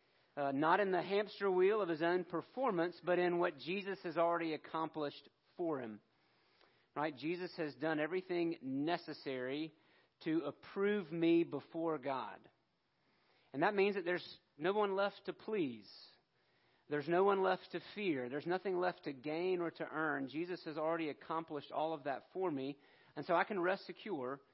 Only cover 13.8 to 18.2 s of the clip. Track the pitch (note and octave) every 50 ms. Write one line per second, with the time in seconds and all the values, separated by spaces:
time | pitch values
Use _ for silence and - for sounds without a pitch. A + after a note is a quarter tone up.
13.8 | G3 G#3 F#3+ G3+ E3+ F3 F3+ D#3+ - - - - _ _ _ C#3+ D#3 F3+ G3+ G#3+
14.8 | G#3 G3 F#3+ G3 G3+ G3 - - - F#3+ - - - A3 G#3+ G3+ D#3 B2+ A#2 G#2+
15.8 | F#2+ - - - - - - _ _ _ _ _ _ _ _ _ _ _ _ _
16.8 | _ - D3 D3 C#3 D#3+ E3+ F3+ G3 G3+ G3 F#3+ F#3+ F#3 F#3 - - - - E3
17.8 | - - - G#3 G#3 F#3 D3 C3